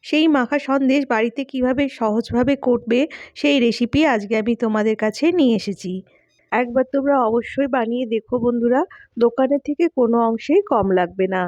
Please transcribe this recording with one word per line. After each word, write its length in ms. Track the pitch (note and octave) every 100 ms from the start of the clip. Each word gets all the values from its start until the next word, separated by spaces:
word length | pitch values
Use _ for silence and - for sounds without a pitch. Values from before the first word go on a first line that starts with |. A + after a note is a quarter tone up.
সেই 220 | - D4+ D#4+
মাখা 300 | D4 A#3 C#4+
সন্দেশ 420 | C#4+ C4+ C4+ C#4 C#4
বাড়িতে 340 | A3+ A#3 A3+
কিভাবে 400 | C4+ C4 B3 C4 C#4
সহজভাবে 680 | - A3 G#3+ A3+ A#3 B3 C#4
করবে, 440 | B3+ A#3+ A#3+ A#3+ D#4 - -
সেই 220 | - D4 C#4+
রেসিপি 400 | A#3+ - A#3+ C#4 D#4
আজকে 280 | A#3 G3+ A3+
আমি 180 | G#3+ A#3
তোমাদের 400 | A3+ G#3+ G#3+ A3
কাছে 280 | G#3+ - D#4+
নিয়ে 220 | F4+ C4 G#3+
এসেছি। 360 | - F#3+ F3+ F#3 - _ _ _ _
একবার 320 | A3 B3 B3 C4
তোমরা 240 | C#4 C#4 C#4 A3+
অবশ্যই 420 | A#3 A3+ B3+ C#4
বানিয়ে 360 | B3+ A3+ A#3+ B3
দেখো 300 | A3 _ B3
বন্ধুরা, 420 | A#3+ A#3+ A#3 B3+ F#4 - - -
দোকানের 440 | A#3 A#3 C4 C#4+
থেকে 200 | - D4 E4+
কোনো 220 | - A#3 A#3 A#3
অংশেই 360 | A3+ - F4
কম 240 | G4+ A#3+ G3
লাগবে 360 | F#3 F3 F#3+ F#3
না। 140 | F#3